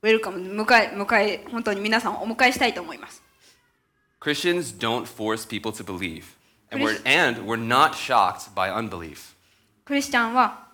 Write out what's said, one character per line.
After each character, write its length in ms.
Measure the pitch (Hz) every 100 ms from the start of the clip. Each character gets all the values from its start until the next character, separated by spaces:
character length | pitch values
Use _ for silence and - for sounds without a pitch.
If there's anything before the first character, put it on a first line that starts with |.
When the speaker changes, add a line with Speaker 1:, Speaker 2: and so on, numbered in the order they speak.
Speaker 1:
ウ 60 | 214
ェ 40 |
ル 80 | 220
カ 100 | 214
ム、 80 | 185
迎 440 | 185 202 214 233
え、 140 | 208 202
迎 260 | 202 226
え、 220 | 208 - -
本 120 | 233
当 80 | 226
に 60 | 196
皆 200 | 208 220
さ 80 | 240
ん 60 |
を 80 | 202
お 60 | 196
迎 200 | 220 254
え 40 |
し 60 | 254
た 80 | 247
い 60 |
と 80 | 180
思 140 | 170
い 40 | 131
ま 120 | -
す。 120 | - _ _ _ _ _ _ _ _ _ _
Speaker 2:
Christians 580 | - 143 180 175 147 -
don't 260 | 117 120
force 420 | - - 107 110 -
people 260 | 104 110
to 120 | 101
believe, 400 | 98 92 92 80 - _ _ _ _
and 140 | -
we're, 20 | 110
Speaker 1:
ク 60 |
リ 60 | 107
ス-、 40 |
Speaker 2:
and 380 | - 147 156 117
we're 140 | 101 113
not 380 | 113 127 151
shocked 600 | - - 123 92 92 -
by 180 | - 92
unbelief. 640 | 98 110 90 82 76 - _ _ _ _ _
Speaker 1:
ク 100 | -
リ 80 | 277
ス 80 | 277
チ 60 | 269
ャ 120 | 233
ン 60 |
は 340 | 240 233 - -